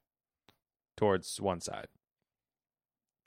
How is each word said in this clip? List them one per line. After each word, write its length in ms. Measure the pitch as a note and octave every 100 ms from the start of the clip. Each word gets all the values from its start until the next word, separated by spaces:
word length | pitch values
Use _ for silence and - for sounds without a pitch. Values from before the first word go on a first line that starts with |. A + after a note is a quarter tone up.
| _ _ _ _ _ - _ _ _ -
towards 420 | G#2+ F#2+ - -
one 220 | G2+ E2+
side. 260 | - G2+ - _ _ _ _ _ _ _ _ _ _ _ _ _